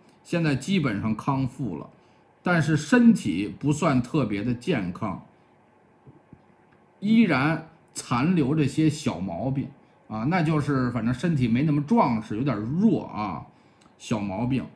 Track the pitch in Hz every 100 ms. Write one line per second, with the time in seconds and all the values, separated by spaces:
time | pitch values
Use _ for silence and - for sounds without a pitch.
0 | - _ - 170 156 135 - 196 139 101
1 | 110 107 - 135 131 - 120 78 - -
2 | _ _ _ _ 180 170 156 151 - 247
3 | 233 185 - 85 104 95 139 147 170 127
4 | 123 160 110 101 117 117 185 135 90 90
5 | 104 - - _ _ _ _ _ _ _
6 | - - _ - _ _ _ _ _ _
7 | 202 226 208 131 147 160 - - _ -
8 | - 120 156 180 131 156 139 - 156 -
9 | - 85 95 85 127 139 - - _ _
10 | - 110 127 185 156 156 135 135 123 120
11 | 113 127 180 147 120 120 156 143 143 233
12 | 160 113 - 107 143 104 113 165 220 139
13 | - 98 104 76 - - _ _ - _
14 | - 113 101 95 123 131 76